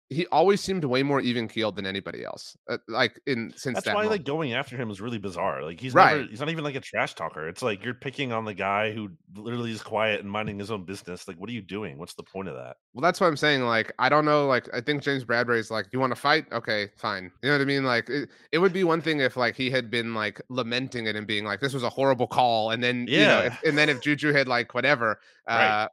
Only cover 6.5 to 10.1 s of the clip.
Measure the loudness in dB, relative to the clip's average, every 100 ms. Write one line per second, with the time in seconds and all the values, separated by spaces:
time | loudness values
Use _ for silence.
6.5 | -4 -6 -8 -6 -4 -4 -4 -8 -6 -8
7.5 | -4 -4 -4 -6 -8 -8 -6 -4 -4 -4
8.5 | -4 0 0 0 -4 -8 -12 _ -14 -8
9.5 | -6 -6 -6 -4 0 2